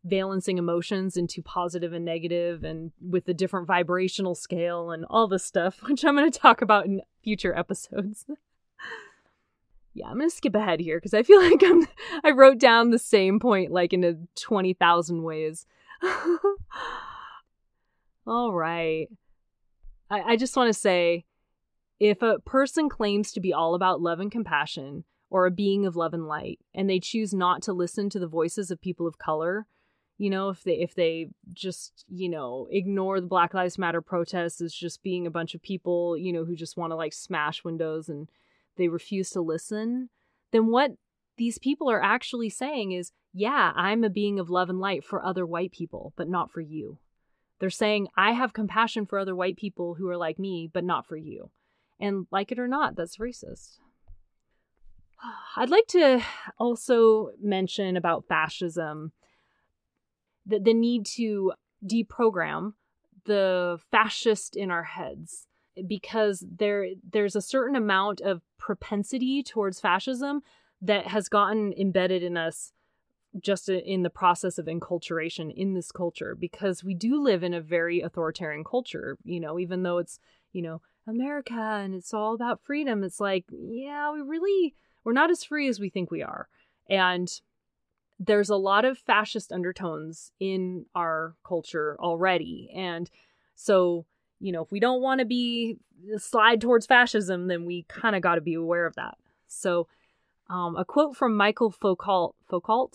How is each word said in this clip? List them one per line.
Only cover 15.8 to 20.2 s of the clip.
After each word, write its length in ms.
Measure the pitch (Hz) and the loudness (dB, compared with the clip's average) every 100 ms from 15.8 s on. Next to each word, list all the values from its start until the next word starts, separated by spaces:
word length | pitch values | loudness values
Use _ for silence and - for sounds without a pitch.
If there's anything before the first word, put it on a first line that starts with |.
| _ - | _ -6
<laughs> 20 | 370 - 330 339 403 403 - - - - - - - - _ _ _ _ _ _ _ _ - | -4 -2 -2 2 0 -2 -10 -12 -10 -10 -14 -16 -18 -20 _ _ _ _ _ _ _ _ -4
All 280 | 233 240 | -2 0
right. 540 | 180 160 170 165 160 156 220 _ _ _ _ _ _ - - _ | -2 -2 -2 -2 -2 -6 -14 _ _ _ _ _ _ -20 -20 _
I, 120 | 202 | -4